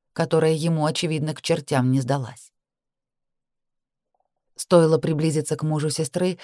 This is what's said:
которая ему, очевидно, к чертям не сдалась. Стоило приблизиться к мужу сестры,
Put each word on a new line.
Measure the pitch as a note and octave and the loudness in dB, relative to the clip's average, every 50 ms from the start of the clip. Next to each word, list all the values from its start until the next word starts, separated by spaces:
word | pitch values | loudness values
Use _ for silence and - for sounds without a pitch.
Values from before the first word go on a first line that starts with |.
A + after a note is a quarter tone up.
| _ _ _ | _ _ _
которая | - E3 - E3 D#3+ D#3 D#3+ D#3+ | -4 -2 2 2 2 4 4 2
ему, | D#3 D#3 E3+ E3 D#3 D3+ | 0 0 0 0 0 0
очевидно, | D#3 D#3 - - D#3+ D#3+ D3+ D3 D#3 D3+ | 0 -2 -2 -4 -2 -2 -2 -2 -4 -6
к | - | -6
чертям | - - E3 E3 C#3 - D3 C3+ B2 B2+ | -2 -2 -2 -2 -2 -2 0 0 2 2
не | C3 C3+ | 2 0
сдалась. | B2+ A#2+ C#3 C#3+ C3 A2 - - - - _ _ _ _ _ _ _ _ _ _ _ _ _ _ _ _ _ _ _ _ _ _ _ _ _ _ _ _ _ _ _ _ _ _ _ _ _ _ _ _ _ | 0 0 -2 -4 -4 -8 -12 -18 -20 -20 _ _ _ _ _ _ _ _ _ _ _ _ _ _ _ _ _ _ _ _ _ _ _ _ _ _ _ _ _ _ _ _ _ _ _ _ _ _ _ _ _
Стоило | - - - F3+ F3 E3 D#3+ D#3+ D3+ | -16 -2 4 4 6 6 6 4 2
приблизиться | - - D#3+ D3 D#3 D#3+ C#3+ D#3 D3 - D#3+ D3+ | 0 -2 -2 0 0 0 0 -2 -2 -2 -6 -4
к | - | -4
мужу | D#3 D3+ D3+ D3 D#3 | -4 -4 -2 -4 -4
сестры, | C#3 - D#3+ - - F3+ F3+ F#3 F3+ - | -4 -4 -6 -4 -4 -2 -2 -2 -4 -6